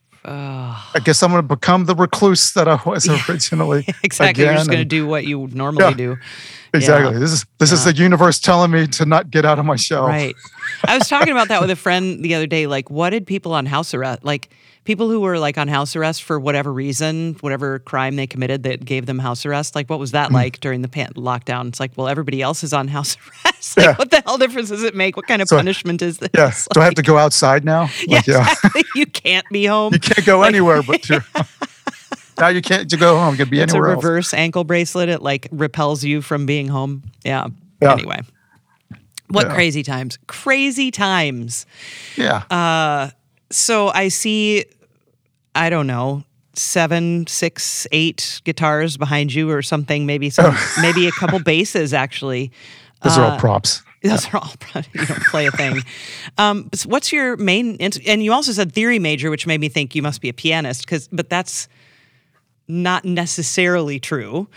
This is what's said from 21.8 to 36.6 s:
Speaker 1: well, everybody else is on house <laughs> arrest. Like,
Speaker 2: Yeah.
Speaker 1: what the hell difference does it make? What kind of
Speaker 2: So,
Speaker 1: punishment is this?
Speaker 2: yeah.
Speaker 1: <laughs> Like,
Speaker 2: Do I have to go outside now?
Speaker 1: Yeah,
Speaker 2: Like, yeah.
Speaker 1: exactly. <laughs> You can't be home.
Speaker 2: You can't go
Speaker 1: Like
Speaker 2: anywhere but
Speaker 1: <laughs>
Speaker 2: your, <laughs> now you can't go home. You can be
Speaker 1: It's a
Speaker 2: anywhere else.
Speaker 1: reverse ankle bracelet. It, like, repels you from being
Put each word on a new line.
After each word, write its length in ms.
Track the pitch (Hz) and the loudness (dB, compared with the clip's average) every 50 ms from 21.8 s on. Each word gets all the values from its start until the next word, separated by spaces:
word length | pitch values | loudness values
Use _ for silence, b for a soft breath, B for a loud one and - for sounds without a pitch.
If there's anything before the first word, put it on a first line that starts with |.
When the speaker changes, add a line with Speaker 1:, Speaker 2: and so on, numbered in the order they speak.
| 135 123 - | -8 -6 -6
Speaker 1:
well, 100 | 131 131 | -4 -4
everybody 340 | 131 139 151 147 143 143 131 | -4 -4 -4 -4 -4 -4 -2
else 220 | 131 139 160 - 165 | -2 -2 -4 -4 -4
is 80 | 143 147 | -2 -2
on 140 | 139 135 139 | -2 -2 -2
house 280 | 147 143 143 - - - - - | -4 -4 -4 -6 -8 -8 -12 -20
<laughs> 140 | - - - | -14 -2 -2
arrest. 300 | 339 - - - - - | -2 -2 -2 -8 0 4
Like, 80 | - - | 6 6
Speaker 2:
Yeah. 100 | 160 127 | 6 6
Speaker 1:
what 160 | - 277 247 | 4 2 2
the 100 | 330 294 - | 2 2 2
hell 120 | - 254 | 0 2
difference 320 | 254 262 247 254 247 226 202 | 2 0 0 0 -4 -6 -6
does 140 | 208 208 226 | -6 -4 -4
it 120 | 226 190 | -4 -2
make? 220 | 185 190 190 180 | 0 -2 -2 -2
What 100 | 196 - | -6 -2
kind 140 | - 240 202 | -2 0 0
of 60 | 196 - | 4 4
Speaker 2:
So, 80 | 165 | 4
Speaker 1:
punishment 440 | 147 170 185 190 - - 175 175 170 | 4 4 2 -2 -2 -4 -4 -4 -2
is 180 | 175 170 165 - | -4 -4 -4 -6
this? 100 | - - - | -4 2 4
Speaker 2:
yeah. 120 | 165 151 | 4 4
Speaker 1:
<laughs> 60 | 127 | 4
Like, 180 | - - - - - | 2 -2 -4 2 4
Speaker 2:
Do 80 | 156 | 6
I 40 | 160 | 6
have 80 | 180 175 | 6 4
to 60 | 160 | 4
go 160 | 135 151 156 | 4 6 6
outside 480 | 147 151 147 - - 147 131 139 151 143 | 6 6 4 4 4 4 4 4 4 2
now? 240 | 156 156 165 170 139 - - - | 2 2 2 0 -2 -4 -6 0
Speaker 1:
Yeah, 100 | - - | 2 2
Speaker 2:
Like, 100 | 302 - | 2 4
yeah. 140 | 135 139 127 123 127 | 4 4 4 4 4
Speaker 1:
exactly. 320 | - - - 196 - 302 - - | 4 4 2 4 4 2 0 0
<laughs> 60 | - | 0
You 100 | 269 294 | -2 -2
can't 380 | - - - - 175 180 185 - - | -2 -4 -4 0 0 0 0 0 -2
be 140 | 202 202 202 | -2 0 2
home. 280 | 202 214 214 214 214 175 | 2 2 2 2 2 0
Speaker 2:
You 60 | 170 | 0
can't 260 | - - 214 214 - | 2 2 2 4 6
go 140 | 202 190 185 | 6 6 8
Speaker 1:
Like 100 | 202 220 | 6 6
Speaker 2:
anywhere 320 | 214 196 180 170 156 147 135 | 6 6 6 6 6 4 4
but 240 | - - - - - | 2 -2 -2 0 0
Speaker 1:
<laughs> 0 | |
Speaker 2:
your, 140 | 302 - - - - | 0 0 -2 -4 -6
<laughs> 1040 | 302 - - _ _ - - - _ _ 285 - - - _ 269 - - _ _ - | -6 -6 -6 _ _ -12 -12 -12 _ _ -10 -10 -10 -14 _ -14 -14 -14 _ _ 2
now 80 | 165 | 2
you 140 | 175 180 180 | 2 2 2
can't 280 | 170 - 190 196 190 143 170 | 2 0 0 0 0 -2 2
go 200 | 156 175 170 165 | 4 6 6 6
home. 160 | 165 175 151 139 | 6 4 2 2
You 60 | 131 | 2
can 100 | 139 123 | 0 0
be 100 | 123 143 | 2 0
Speaker 1:
It's 140 | 160 160 165 | 2 2 2
a 20 | |
Speaker 2:
anywhere 160 | 151 151 151 | 2 2 2
else. 120 | 180 175 - | 2 0 0
Speaker 1:
reverse 300 | 170 165 175 175 - - | 0 0 0 -2 -2 0
ankle 300 | 151 165 165 160 175 170 | 0 0 0 0 -2 0
bracelet. 460 | 151 175 175 170 - - 180 175 175 | 0 0 0 0 0 -2 -2 0 0
It, 120 | 170 - | -2 -2
like, 280 | - 139 139 131 - - | -2 -2 -4 -4 -6 -8
repels 520 | 165 147 151 147 - 160 151 143 151 131 143 | -4 -4 -4 -2 -2 0 0 0 0 -2 -2
you 160 | 147 147 151 | -2 -2 -2
from 240 | 139 - 156 143 143 | -2 -4 -4 -4 -2
being 240 | 135 147 147 | -2 -2 -2